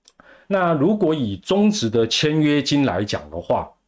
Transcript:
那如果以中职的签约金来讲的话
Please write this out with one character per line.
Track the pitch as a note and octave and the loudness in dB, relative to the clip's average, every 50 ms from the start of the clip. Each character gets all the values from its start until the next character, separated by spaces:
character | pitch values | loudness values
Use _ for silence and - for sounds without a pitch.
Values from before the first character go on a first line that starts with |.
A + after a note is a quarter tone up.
| _ _ _ _ - - - - _ | _ _ _ _ -20 -20 -20 -18 _
那 | - G3 F#3+ F3+ E3+ E3 | -4 -2 0 0 2 0
如 | D3 C3+ F#3 A3 | 2 2 0 0
果 | G#3 G3 D#3 D#3+ | 0 0 0 0
以 | D3+ B2+ G#2 G2 F2 | 0 -2 -4 -6 -6
中 | - - F#3 G3+ G#3 G#3+ | -4 -2 0 2 2 2
职 | G#3 G#3 - A2+ | 2 0 -2 0
的 | G#2 A#2 A2+ A#2 | 0 0 0 0
签 | - - - D3+ D3+ D#3 | 0 0 0 0 2 2
约 | D3+ D3 D3 D3 | 2 2 2 0
金 | C3+ - C#3+ C#3+ C#3 | 0 0 0 2 2
来 | A#2+ E2+ F#2 G#2+ | 2 0 -2 -4
讲 | G#2 - F#2 - D2+ | -4 -4 -8 -8 -8
的 | D#2 E2+ | -12 -10
话 | - - B2+ G2 E2+ - - _ _ | -4 -2 -2 -2 -4 -6 -12 _ _